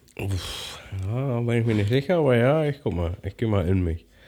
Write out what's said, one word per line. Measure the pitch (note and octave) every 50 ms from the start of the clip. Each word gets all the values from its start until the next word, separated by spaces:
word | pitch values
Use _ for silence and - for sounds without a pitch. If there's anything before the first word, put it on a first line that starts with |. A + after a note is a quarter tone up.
| _ - -
Uff, | - G#2 G2 G2 F#2 - - - - - - - - - - G2+ F#2+ F#2+
ja, | G2 A2+ B2+ C3+ C#3 A#2+ A#2
bin | A#2+ A#2+ A#2 A#2
ich | A2+
mir | A#2 A2
nicht | G#2 G2+ G2+
sicher, | B2 C#3 C#3 - F3+
aber | E3 D3+ C3 B2
ja, | A#2 A#2+ C3 D3+ D#3+ D3+
ich | D3 C#3 - -
guck | A#2 F2
mal, | E2+ F2 E2 F#2 - -
ich | G2+ -
geh | - A#2+
mal | A2 G#2 G2 D#2+
in | F2 F#2+ F#2+ F2+
mich. | E2+ D#2+ E2+ - _ _ - -